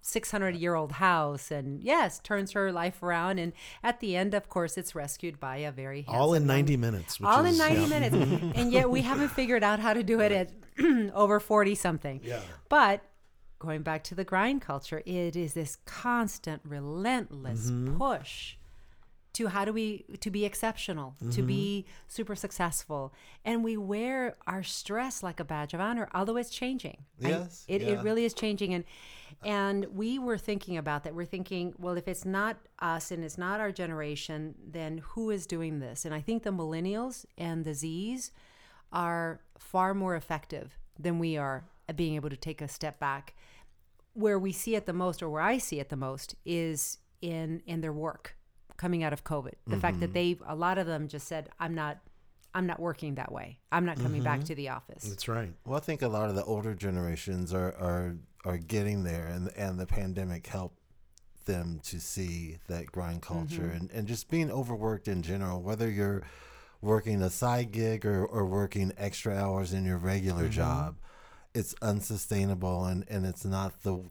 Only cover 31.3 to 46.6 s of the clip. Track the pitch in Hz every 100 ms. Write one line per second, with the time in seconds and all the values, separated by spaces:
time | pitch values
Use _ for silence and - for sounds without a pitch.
31.3 | 190 180 185 180 - 180 175 175 180 185
32.3 | 196 214 220 - - 175 165 - 175 165
33.3 | 147 180 202 214 190 175 160 151 147 -
34.3 | 156 156 - - 165 156 160 151 - 220
35.3 | 208 - 170 165 151 131 120 165 156 151
36.3 | 226 220 190 160 160 180 208 247 240 -
37.3 | - 170 165 156 143 160 165 208 254 240
38.3 | - - - - - - 175 175 170 165
39.3 | 165 - - - 185 185 196 185 170 -
40.3 | 156 - 160 - - - - 160 170 165
41.3 | 156 139 135 160 - - 156 170 151 147
42.3 | 139 165 156 147 - 160 - 143 139 139
43.3 | - - - - - - - - 233 214
44.3 | 196 190 185 - 220 202 175 180 170 170
45.3 | 151 175 254 - 147 139 139 131 135 -
46.3 | - - 170